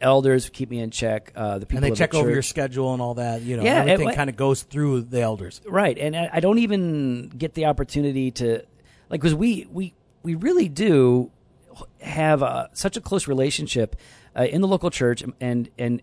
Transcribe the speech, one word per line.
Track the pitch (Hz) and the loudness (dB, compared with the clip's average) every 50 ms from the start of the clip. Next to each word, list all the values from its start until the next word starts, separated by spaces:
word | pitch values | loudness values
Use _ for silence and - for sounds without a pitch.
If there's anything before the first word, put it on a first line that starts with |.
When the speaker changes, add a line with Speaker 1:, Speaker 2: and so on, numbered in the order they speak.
| 127 | 2
Speaker 1:
elders | 131 135 135 135 135 131 127 120 - | 4 4 6 6 4 4 2 0 -2
keep | - - 135 113 | -8 -10 -10 -8
me | 123 117 | -6 -6
in | 113 113 | -8 -6
check. | - - 120 113 107 107 - - - | -6 -4 -2 -2 -2 -2 -6 -10 -10
Uh, | - 110 104 101 98 | -8 -6 -4 -4 -6
the | 101 | -4
people | - - 127 | -4 -2 0
Speaker 2:
And | 139 | 2
they | 139 | 2
Speaker 1:
of | 113 | 2
the | 104 | 2
Speaker 2:
check | 175 156 - | 0 2 2
over | 156 139 120 | 2 2 2
your | 117 139 127 | 2 0 -2
Speaker 1:
church. | - | -2
Speaker 2:
schedule | - 160 139 135 127 135 131 131 131 | -4 -4 -4 -4 -2 -2 -2 0 0
and | 127 | -2
all | 123 120 120 | -4 -4 -4
that. | 120 120 120 117 117 | -4 -4 -4 -4 -4
You | 117 120 123 | -4 -4 -4
know, | 117 - | 0 2
Speaker 1:
Yeah, | 240 277 330 | 2 4 4
Speaker 2:
everything | - 147 185 185 151 - | 4 4 4 4 2 0
Speaker 1:
it, | - | 0
Speaker 2:
kinda | 156 147 139 117 | -2 -2 -4 -2
goes | - 135 135 135 - - | 0 2 2 2 0 -2
through | - - 147 147 147 135 123 117 | -6 -4 0 0 2 2 0 -2
the | 120 127 123 117 | -2 -2 0 0
elders. | 110 110 98 95 85 - - - | 0 -2 -4 -8 -12 -14 -16 -12
Speaker 1:
Right, | 208 180 190 208 160 120 | -2 0 2 2 2 2
and | - 143 151 156 | 0 -2 -4 -2
I, | 165 170 - - | -2 -4 -2 -2
I | 165 | 0
don't | 160 190 214 233 | 2 4 4 4
even | 233 208 208 196 180 170 156 147 139 131 123 120 131 - | 4 2 0 0 0 0 0 0 0 -2 -2 -4 -6 -12
get | - 123 156 156 - | -10 -8 -8 -6 -4
the | 160 156 | -2 0
opportunity | 151 147 - 139 - - 143 147 143 135 135 131 127 123 | 0 0 0 -2 -2 -2 -2 0 0 0 0 -2 -2 -2
to, | - 123 117 113 110 - - _ _ _ _ _ _ _ _ | -2 0 0 0 0 -2 -10 _ _ _ _ _ _ _ _
like, | - 160 135 | -6 0 2
'cause | 165 156 | 2 2
we, | 147 208 240 220 - - - - | 2 2 0 0 -2 -4 -10 -10
we, | 175 190 175 - _ _ _ _ _ - | -10 -10 -10 -10 _ _ _ _ _ -6
we | 170 165 | -6 -6
really | 160 185 294 359 359 233 165 | -2 0 2 2 2 2 0
do | 139 135 214 214 165 139 127 123 123 127 127 - - _ _ _ _ _ _ _ - - - - _ _ - | 0 0 2 4 6 6 6 6 6 4 2 -2 -8 _ _ _ _ _ _ _ -20 -20 -20 -20 _ _ -12
have | - 143 151 156 156 151 139 135 | -8 -4 0 2 2 2 2 2
a, | 120 123 123 127 - - | 0 -2 -4 -6 -8 -8
such | - - 196 - 226 | -6 -6 -6 -6 -6
a | |
close | - - 196 185 - | -6 -4 -4 -4 -2
relationship, | - 135 131 131 147 - - 156 117 - 127 110 - - - - - - - - _ _ - | -2 0 0 0 0 0 -4 -4 -4 -2 -2 -2 -2 -4 -10 -14 -18 -20 -20 -20 _ _ -2
uh, | 127 | -2
in | 123 - 175 | 0 2 0
the | 196 190 | 2 2
local | 196 180 - 175 | 0 0 0 -2
church | - - 131 120 120 117 - 123 - - | -2 0 0 0 0 0 -4 -10 -10 -6
and, | 127 123 120 120 117 - - - | -4 -2 -2 -2 -4 -4 -6 -6
and, | 123 120 120 120 | -4 -2 -2 -4